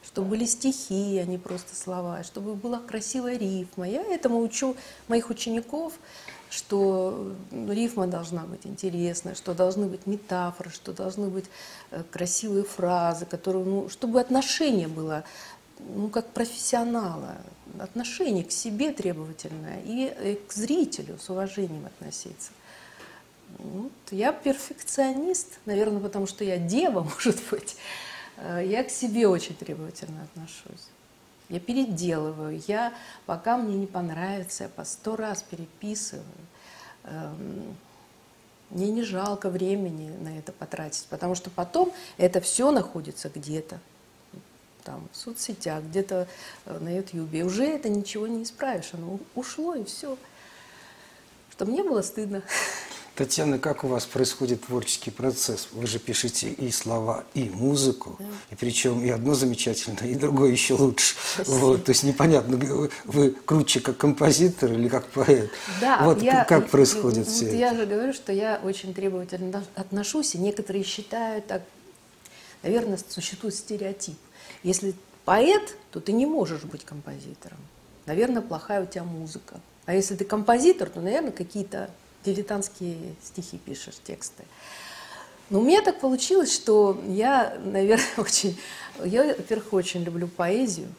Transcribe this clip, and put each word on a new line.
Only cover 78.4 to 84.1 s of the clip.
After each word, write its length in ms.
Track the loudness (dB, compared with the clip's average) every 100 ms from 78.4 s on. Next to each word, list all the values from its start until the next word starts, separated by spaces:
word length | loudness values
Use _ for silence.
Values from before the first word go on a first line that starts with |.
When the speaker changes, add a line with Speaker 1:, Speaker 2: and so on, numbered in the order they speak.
Speaker 1:
плохая 420 | -2 -8 -2 -2
у 40 | -2
тебя 180 | -6
музыка. 560 | -8 -8 -10 -12 -16 -20 -20 -14
А 80 | 0
если 220 | 2 2 -2
ты 80 |
композитор, 640 | -2 2 6 8 8 8 2
то, 120 | -2
наверное, 320 | 0 0 -2
какие-то 580 | -6 -6 -6 -6 -6 -8 -12 -20 -6
дилетантские 920 | -2 -2 -2 -2 -4 -6 -8 -6 -10 -14
стихи 360 | -12 -12 -12 -14
пишешь, 380 | -12 -12 -12 -16
тексты. 400 | -14